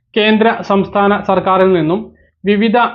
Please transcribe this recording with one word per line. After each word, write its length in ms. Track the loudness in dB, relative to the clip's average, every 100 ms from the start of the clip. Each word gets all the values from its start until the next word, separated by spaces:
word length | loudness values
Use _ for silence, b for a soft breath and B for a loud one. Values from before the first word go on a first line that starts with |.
| b
കേന്ദ്ര 340 | -2 2 2 2 0 -2
സംസ്ഥാന 420 | -2 0 0 0 -2 -2
സർക്കാരിൽ 420 | -2 0 2 2 2
നിന്നും 220 | 0 -4 -8 b b b
വിവിധ 340 | -2 0 2 0 0